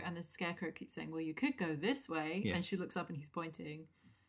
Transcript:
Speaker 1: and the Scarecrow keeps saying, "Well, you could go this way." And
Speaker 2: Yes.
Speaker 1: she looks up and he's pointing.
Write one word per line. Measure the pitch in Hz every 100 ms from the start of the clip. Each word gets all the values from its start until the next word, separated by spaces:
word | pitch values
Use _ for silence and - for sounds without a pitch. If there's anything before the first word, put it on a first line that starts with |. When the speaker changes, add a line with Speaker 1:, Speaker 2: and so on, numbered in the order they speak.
Speaker 1:
and | 175 170
the |
Scarecrow | 170 - 170 175 165
keeps | - 175
saying, | - 156
"Well, | 160
you | 160
could | 156 285 -
go | 170
this | 151 190 277 -
way." | 160 156 180
And |
Speaker 2:
Yes. | 208 175
Speaker 1:
she | 185 180
looks | 180 180
up | 170
and | 156
he's | 147
pointing. | - 165 160 160 156 160 _ - -